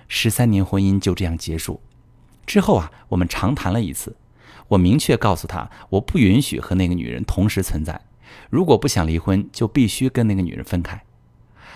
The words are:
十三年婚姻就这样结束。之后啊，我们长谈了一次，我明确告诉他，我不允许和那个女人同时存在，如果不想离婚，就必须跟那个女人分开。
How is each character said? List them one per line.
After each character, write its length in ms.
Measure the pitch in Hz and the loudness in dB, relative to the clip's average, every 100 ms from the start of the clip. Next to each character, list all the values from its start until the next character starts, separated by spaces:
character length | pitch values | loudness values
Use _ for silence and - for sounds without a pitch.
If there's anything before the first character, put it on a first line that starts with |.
| - | -8
十 240 | - 113 | -2 0
三 180 | - 120 | 2 4
年 160 | 101 | 4
婚 160 | 95 98 | 2 2
姻 200 | 98 98 | 2 2
就 120 | 95 90 | 2 0
这 80 | |
样 120 | 90 80 | -2 -4
结 220 | - 82 | -6 -8
束。 220 | - - - _ _ _ _ _ - | -6 -10 -14 _ _ _ _ _ -2
之 140 | 208 | 2
后 160 | 190 143 | 4 2
啊， 160 | 80 - - | 0 -8 -4
我 80 | 90 | -2
们 100 | 90 | -2
长 260 | - 92 143 | -2 -2 -2
谈 160 | 92 | -2
了 100 | 107 | -2
一 100 | 98 | -4
次， 220 | - - - _ _ - - - | -6 -12 -16 _ _ -20 -16 0
我 100 | 98 | 4
明 180 | 90 135 | 4 4
确 200 | - 123 | 2 0
告 180 | 104 | 0
诉 140 | 85 - | -2 -4
他， 200 | - 55 - - | -10 -12 -16 -4
我 120 | 98 | -4
不 160 | - 185 | 0 2
允 240 | 101 113 | 4 4
许 200 | 139 - | 2 -4
和 160 | - 92 | -2 0
那 100 | 90 | 0
个 80 | |
女 140 | 90 58 | -2 -4
人 140 | 60 | -6
同 260 | - - 104 | -4 0 0
时 100 | 98 | 0
存 240 | 92 78 | -4 -4
在， 160 | 76 - _ _ - - - | -6 -8 _ _ -20 -20 -6
如 140 | 143 | 0
果 140 | 180 113 | 4 2
不 80 | 143 | 2
想 180 | - | 0
离 140 | 80 82 | 0 0
婚， 300 | - 95 - | 0 0 -2
就 160 | - 113 | -4 -2
必 220 | - 117 | 2 0
须 200 | - 131 | 0 -2
跟 200 | 123 113 | 0 0
那 80 | 98 | 0
个 40 | |
女 120 | 90 | -2
人 120 | - | -6
分 160 | - 90 | -6 -4
开。 220 | 85 95 - _ _ _ _ _ - | -6 -10 -18 _ _ _ _ _ -20